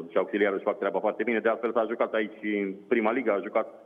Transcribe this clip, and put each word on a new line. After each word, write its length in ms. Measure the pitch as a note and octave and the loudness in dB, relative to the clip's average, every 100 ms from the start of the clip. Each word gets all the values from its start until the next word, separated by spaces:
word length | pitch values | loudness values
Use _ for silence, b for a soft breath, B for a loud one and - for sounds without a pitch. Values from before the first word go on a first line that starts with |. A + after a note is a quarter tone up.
| E2 | -2
și 80 | G2 | -2
auxiliarul 400 | F#2 G2+ G2+ F#2+ | 0 2 2 2
își 80 | G#2 | -2
fac 120 | F#2 | 0
treaba 220 | G2 F#2 | 0 0
foarte 240 | G#2 - | 0 0
bine. 160 | A2+ A2 | 0 2
De 100 | A2+ | 2
altfel 220 | A2 A#2 | 0 0
s-a 120 | A#2 A2 | 0 0
jucat 260 | A2+ A2+ | 0 0
aici 240 | A2 G#2+ - | 0 -2 -4
în 320 | G#2+ G#2 G2 F#2+ - | -2 0 0 -4 0
prima 240 | A#2+ G#2+ | 2 2
ligă, 200 | C3 A2+ | 2 0
a 80 | G2+ | 0
jucat 240 | G#2+ A2+ - - | 0 -2 -2 -6